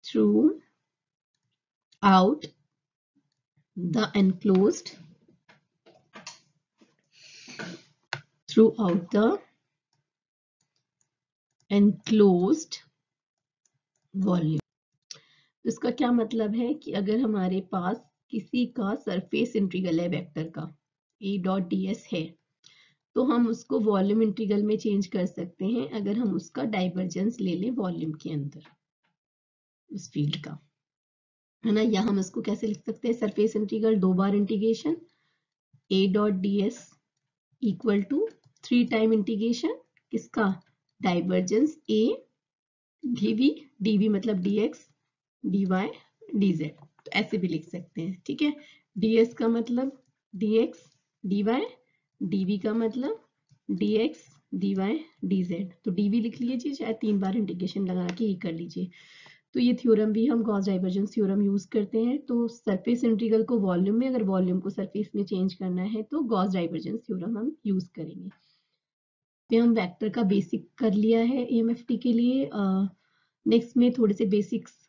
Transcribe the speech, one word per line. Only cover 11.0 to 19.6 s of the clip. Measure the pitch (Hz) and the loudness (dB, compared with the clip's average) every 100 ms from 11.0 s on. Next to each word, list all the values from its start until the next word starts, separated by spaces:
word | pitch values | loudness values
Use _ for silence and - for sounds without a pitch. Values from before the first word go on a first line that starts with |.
| _ _ _ _ _ _ _ | _ _ _ _ _ _ _
enclosed | 202 208 - - 220 202 175 190 311 - - _ _ _ _ _ _ _ _ _ _ _ _ _ | 6 6 4 0 6 6 6 2 0 -2 -16 _ _ _ _ _ _ _ _ _ _ _ _ _
volume। | 196 190 180 156 156 - _ _ _ _ - _ _ _ _ | -4 0 2 0 -2 -6 _ _ _ _ -20 _ _ _ _
तो | 233 | -6
इसका | 226 247 | -4 -4
क्या | 240 247 | -2 2
मतलब | 240 220 226 214 | 2 0 -2 -2
है | 226 240 | -2 -2
कि | 302 - | -4 -4
अगर | 202 196 220 | -4 0 0
हमारे | 247 208 185 185 190 | 0 0 0 -2 -4
पास | 190 175 151 _ _ _ | -4 -4 -6 _ _ _
किसी | 226 - 247 247 | -10 -4 -2 -2
का | - 202 | -2 -4
surface | 240 - 185 - 214 240 | -4 -4 -6 -4 -2 -2
integral | 226 | 0